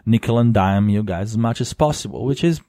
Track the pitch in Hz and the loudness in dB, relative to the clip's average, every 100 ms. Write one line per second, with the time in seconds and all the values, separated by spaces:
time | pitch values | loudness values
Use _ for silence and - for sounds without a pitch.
0 | - 113 - 117 117 110 95 98 104 104 | 0 0 2 2 4 4 2 2 2 0
1 | 104 87 104 110 117 113 123 - 151 147 | -2 -4 -4 -2 -2 -2 -6 -2 -2 -2
2 | 104 - 127 139 170 156 | -8 -6 -4 0 0 -2